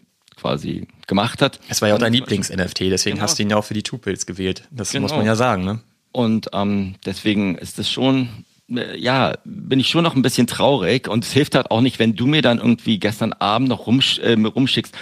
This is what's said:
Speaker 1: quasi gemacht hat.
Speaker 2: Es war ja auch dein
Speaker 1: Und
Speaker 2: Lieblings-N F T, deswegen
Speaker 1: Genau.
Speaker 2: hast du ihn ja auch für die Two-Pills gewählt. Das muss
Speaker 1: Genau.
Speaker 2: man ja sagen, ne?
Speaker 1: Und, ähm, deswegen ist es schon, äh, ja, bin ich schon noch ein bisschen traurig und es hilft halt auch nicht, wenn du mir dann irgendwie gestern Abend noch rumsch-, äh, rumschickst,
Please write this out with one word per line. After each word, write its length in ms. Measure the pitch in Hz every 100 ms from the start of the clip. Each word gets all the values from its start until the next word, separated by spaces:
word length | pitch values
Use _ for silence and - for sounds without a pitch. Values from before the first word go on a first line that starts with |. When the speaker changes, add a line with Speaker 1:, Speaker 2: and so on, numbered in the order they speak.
| _ _ _ -
Speaker 1:
quasi 520 | - 73 78 78 - _ -
gemacht 340 | 95 104 -
hat. 180 | 139 - -
Speaker 2:
Es 120 | -
war 80 | 107
ja 60 | 107
auch 40 |
dein 120 | 117
Speaker 1:
Und 60 | 120
Speaker 2:
Lieblings-N 400 | 123 101 95 92
F 140 | 90
T, 160 | - 92
deswegen 280 | 92 - 104
Speaker 1:
Genau. 60 | 107
Speaker 2:
hast 100 | -
du 40 |
ihn 60 | 104
ja 80 | 107
auch 80 | 104
für 80 |
die 100 | 107
Two-Pills 420 | - 127 - 95 -
gewählt. 380 | 92 92 92 -
Das 220 | 123 98
muss 180 | - 104
Speaker 1:
Genau. 60 | 151
Speaker 2:
man 80 | 107
ja 100 | 110
sagen, 280 | 123 101
ne? 160 | 92 110 - _ _
Speaker 1:
Und, 380 | - 117 110 -
ähm, 420 | 95 101 101 98 98 -
deswegen 500 | 95 110 104 98 85
ist 200 | - -
es 120 | 104
schon, 400 | - 131 135 123 110 - _ _
äh, 240 | 120 90 -
ja, 360 | 117 131 104 - -
bin 340 | - - 135
ich 100 | -
schon 140 | 160
noch 120 | 170 135
ein 60 |
bisschen 260 | 127 - 120
traurig 600 | - 120 139 85 123 -
und 160 | 107 101
es 60 |
hilft 200 | - 147 143
halt 140 | -
auch 100 | 110
nicht, 180 | 127 -
wenn 160 | 113 104
du 100 | 123
mir 160 | 151
dann 160 | 127 117
irgendwie 420 | 120 113 - 107
gestern 320 | 104 104 113
Abend 340 | - 98 110 131
noch 160 | 110 -
rumsch-, 320 | 127 131 -
äh, 140 | -
rumschickst, 600 | 113 110 117 135 - - -